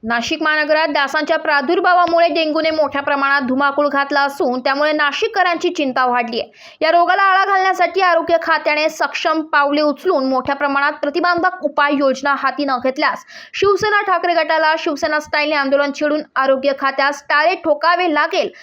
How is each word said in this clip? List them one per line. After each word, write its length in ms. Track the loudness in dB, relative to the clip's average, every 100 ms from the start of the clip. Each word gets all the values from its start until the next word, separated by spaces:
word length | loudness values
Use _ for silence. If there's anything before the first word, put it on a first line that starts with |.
नाशिक 400 | -4 -4 -2 -2
महानगरात 460 | 0 0 2 2 2
डासांच्या 480 | 0 0 -2 0 -2
प्रादुर्भावामुळे 880 | 2 0 2 2 4 4 4 4 2
डेंग्यूने 420 | 2 0 0 0
मोठ्या 300 | 0 0 -2
प्रमाणात 400 | -2 -2 2 0
धुमाकूळ 460 | 0 0 0 0 0
घातला 320 | 0 0 0
असून 400 | 0 -2 -2 -2
त्यामुळे 320 | -2 0 0
नाशिककरांची 760 | 0 -2 -2 -4 0 0 0 -4
चिंता 360 | -2 -2 0 0
वाढली 340 | 0 -2 -6
आहे. 100 | -8 -14 -20 -4
या 100 | 2
रोगाला 320 | 2 4 2
आळा 220 | 4 2
घालण्यासाठी 560 | 2 2 0 0 0 2
आरोग्य 360 | 2 2 2 0
खात्याने 460 | 2 0 0 0 -2
सक्षम 500 | -2 -4 -2 -2 -2
पावले 380 | 0 0 2 2
उचलून 480 | 0 0 -2 0 0
मोठ्या 280 | -2 -2 -4
प्रमाणात 360 | -2 0 -2
प्रतिबंधक 720 | -2 -4 -2 0 0 -2 -2
उपाययोजना 680 | -4 0 0 2 0 0 -2 -2
हाती 260 | -2 -2
न 120 | -4 -2
घेतल्यास 400 | -2 -2 -2 -4 -12 -20 -16
शिवसेना 460 | -2 0 2 2 0
ठाकरे 340 | 0 0 2
गटाला 400 | 0 2 2 2 0
शिवसेना 420 | -2 -4 -2 -2
स्टाईलने 360 | -2 -2 0 -2
आंदोलन 360 | 0 0 0 -2
छेडून 220 | -2 -2 -4 -2
आरोग्य 360 | 0 0 0 -2
खात्यास 460 | -2 0 -2 -2 -2
टाळे 260 | 2 2
ठोकावे 580 | 0 -2 0 2 2 2
लागेल, 360 | 0 0 0 -4 -6